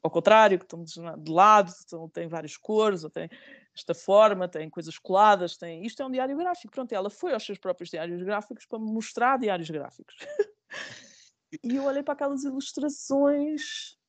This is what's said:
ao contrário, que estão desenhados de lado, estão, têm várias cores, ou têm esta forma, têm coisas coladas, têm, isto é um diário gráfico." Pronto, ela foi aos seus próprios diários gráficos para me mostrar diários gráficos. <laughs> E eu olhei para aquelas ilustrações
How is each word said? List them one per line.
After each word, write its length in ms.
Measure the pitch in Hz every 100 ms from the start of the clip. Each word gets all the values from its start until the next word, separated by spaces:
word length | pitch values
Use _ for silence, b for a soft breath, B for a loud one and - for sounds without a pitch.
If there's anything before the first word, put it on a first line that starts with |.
ao 80 | 160
contrário, 460 | 170 165 220 214 185
que 60 | -
estão 180 | 170
desenhados 400 | 165 165 170 156
de 80 | 156
lado, 380 | 165 208 214 185
estão, 380 | 185 - 170 165
têm 180 | 165 170
várias 280 | 165 151 -
cores, 480 | - 214 220 185
ou 60 | 156
têm 200 | - 165 B B B B -
esta 180 | - 170
forma, 520 | - 202 214 196 180
têm 220 | 160 156
coisas 280 | 175 156 -
coladas, 600 | - 185 214 202 175 -
têm, 280 | 170 165 220
isto 160 | -
é 40 | 269
um 60 |
diário 260 | 254 262 277
gráfico." 340 | 359 349 220
Pronto, 200 | - 247
ela 160 | 208 196
foi 240 | - 359
aos 100 | 233 -
seus 120 | 196
próprios 300 | 190 180 175
diários 320 | 165 170 175
gráficos 420 | 185 208 214 226 _
para 140 | 226
me 60 | 220
mostrar 460 | 220 220 - 247 269
diários 320 | 220 180 160
gráficos. 460 | 156 123 _ - -
<laughs> 380 | 571 587 415 _ _ B B B B B B _ _ 156
E 120 | 233 262
eu 80 | 277
olhei 180 | 277
para 100 | 285
aquelas 300 | 285 277 277
ilustrações 1500 | 277 262 - - 294 294 - 269 285 285 294 302 - - - _